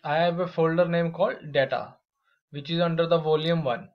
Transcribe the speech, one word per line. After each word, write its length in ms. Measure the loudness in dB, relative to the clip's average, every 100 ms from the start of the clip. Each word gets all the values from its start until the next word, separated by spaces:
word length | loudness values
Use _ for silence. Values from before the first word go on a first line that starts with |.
I 140 | 0 0
have 200 | 0 0
a 80 | -4
folder 400 | 0 2 2 2
name 260 | 2 -2
called 400 | 0 -2 -2 -2
data, 420 | 0 0 -2 -6 -16 _ _ _ _ _
which 200 | -14 -4
is 100 | 0
under 260 | 0 0 2
the 100 | 2
volume 460 | 2 0 2 0
one. 240 | 0 -4 -6